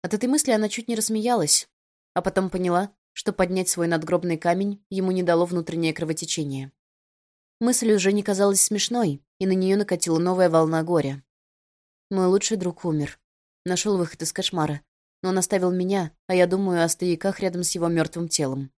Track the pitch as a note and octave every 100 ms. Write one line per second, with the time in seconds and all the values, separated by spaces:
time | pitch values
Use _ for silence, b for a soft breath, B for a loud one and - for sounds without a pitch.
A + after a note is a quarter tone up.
0 | F3+ G#3 B3 D4 - A3 G#3+ A3 A3+ A3+
1 | A3 A3 A3 A#3+ D3+ - - _ _ _
2 | _ - - - F#3+ F#3 F3+ F3 G3+ _
3 | _ - - G3 F3+ F#3 F#3 - E3+ E3
4 | D3+ F3+ F3 D#3+ F3 F3 G3+ G3+ _ F#3+
5 | F#3 F#3 F3 E3+ F3 F3 E3 E3 E3 D#3
6 | E3 D#3+ D#3 - C#3+ C3+ C3+ _ _ _
7 | _ _ _ _ _ _ A3+ B3 A3+ G#3+
8 | F#3 G#3 G#3 F#3+ G3+ G3 - G#3 - A#3+
9 | G#3 C#3 _ _ F#3+ F#3+ F#3 G3 G3+ F3
10 | - D#3+ F3+ F#3 F3+ E3 D#3+ D#3+ D#3+ F3
11 | C#3 C#3 _ _ _ _ _ _ _ _
12 | _ F#3+ F#3 F#3+ G3 A3 F3+ E3 F3+ D#3
13 | C#3+ - _ _ _ _ - F#3 G#3 G3
14 | F3 - D#3+ - F#3 F3+ D3+ D3 _ _
15 | _ _ F#3 F#3 - G3+ F3+ F#3 F3+ G3
16 | E3 _ _ F#3 F3 F#3+ G3 F3 E3 -
17 | F3+ E3 G3 F#3+ F#3+ F3 F3 F3+ E3+ E3+
18 | D#3 E3+ E3+ - C#3+ C3+ C3+